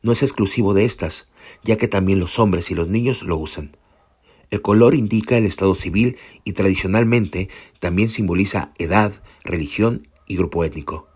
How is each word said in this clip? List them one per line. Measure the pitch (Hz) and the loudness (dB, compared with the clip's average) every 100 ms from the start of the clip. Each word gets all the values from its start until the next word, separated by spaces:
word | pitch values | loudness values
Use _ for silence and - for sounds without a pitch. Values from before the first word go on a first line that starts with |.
no | 113 | 0
es | 120 | 2
exclusivo | 139 - 98 - 101 | 0 0 -2 0 2
de | 98 113 | 2 2
estas, | - 82 - - _ - - | -2 -6 -6 -10 _ -20 -10
ya | - 107 | -2 0
que | 117 | 0
también | 98 95 98 | 0 2 2
los | 87 - | 0 0
hombres | 110 87 82 | 2 2 -2
y | 87 | -4
los | 82 | -2
niños | 110 120 127 | 0 0 -2
lo | - 80 | -4 -4
usan. | 76 - 73 - _ _ _ _ _ _ _ | -4 -10 -14 -18 _ _ _ _ _ _ _
El | 120 | -6
color | - 107 120 143 | 2 6 6 6
indica | 107 110 - 120 | 2 -2 0 0
el | 104 | 2
estado | - 98 92 | 2 0 0
civil | 87 90 120 123 - - | -2 0 0 -2 -20 -14
y | - | -10
tradicionalmente | 90 95 92 92 107 117 120 98 87 92 - - _ | -2 0 0 0 2 2 2 0 -4 -8 -12 -20 _
también | 87 87 113 | -2 0 0
simboliza | - 95 87 98 101 - - | 0 -2 0 0 -2 -6 -8
edad, | 82 98 104 101 - - | 0 2 0 -4 -20 -18
religión | - 87 78 - 110 120 - _ _ | -6 -6 -4 0 0 0 -10 _ _
y | 90 | -4
grupo | 90 85 | -2 -2
étnico | 82 78 73 76 - | -4 -4 -10 -12 -14